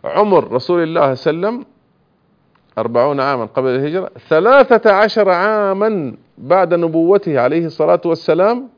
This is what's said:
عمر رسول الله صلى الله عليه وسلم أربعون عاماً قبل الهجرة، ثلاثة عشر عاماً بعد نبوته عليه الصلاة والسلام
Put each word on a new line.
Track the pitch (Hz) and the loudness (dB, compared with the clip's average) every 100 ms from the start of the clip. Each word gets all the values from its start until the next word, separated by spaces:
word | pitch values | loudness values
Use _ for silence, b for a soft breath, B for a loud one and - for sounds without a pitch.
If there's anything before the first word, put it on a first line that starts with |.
عمر | - 180 208 180 - | -4 -2 2 2 2
رسول | 120 - 175 | -6 -2 -2
الله | 165 165 139 | 0 0 0
صلى | 131 160 | 0 -4
الله | 160 196 | -2 -4
عليه | 240 | -6
وسلم | - _ _ _ _ _ _ _ _ _ _ - | -14 _ _ _ _ _ _ _ _ _ _ -8
أربعون | 113 120 139 139 | -2 0 0 0
عاماً | 135 131 | -2 -4
قبل | 107 - 131 | -4 -4 -2
الهجرة، | 127 147 175 185 - - | -2 -4 -6 -8 -16 -2
ثلاثة | 160 202 277 254 226 214 | 0 4 4 6 4 4
عشر | 196 214 220 202 | 2 2 2 0
عاماً | 175 202 214 202 190 220 202 139 - _ - | 2 0 0 -2 -2 -2 -2 -6 -12 _ -20
بعد | 127 185 175 | 0 0 2
نبوته | 175 165 165 165 202 190 139 | 0 0 0 2 2 2 0
عليه | 123 165 160 | 0 0 -4
الصلاة | - 160 175 | -2 0 0
والسلام | 175 165 - 160 196 247 262 | 0 -4 0 2 2 0 -8